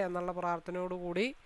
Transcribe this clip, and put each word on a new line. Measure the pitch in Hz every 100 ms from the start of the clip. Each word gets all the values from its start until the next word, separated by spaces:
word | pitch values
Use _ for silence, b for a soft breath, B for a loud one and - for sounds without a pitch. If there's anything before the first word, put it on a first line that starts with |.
| 185
എന്നുള്ള | 180 180
പ്രാർത്ഥനയോടുകൂടി | 180 175 170 180 180 180 180 175 175 240 -